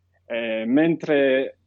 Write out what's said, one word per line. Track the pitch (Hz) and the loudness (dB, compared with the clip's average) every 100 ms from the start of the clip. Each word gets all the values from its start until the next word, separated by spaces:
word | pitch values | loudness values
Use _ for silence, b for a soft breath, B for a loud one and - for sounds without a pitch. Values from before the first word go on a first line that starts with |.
| _ _ - | _ _ -10
eh, | 117 117 110 | -8 -6 -4
mentre | 113 135 165 160 - 147 139 131 127 - | 0 2 2 0 0 2 2 2 -2 -8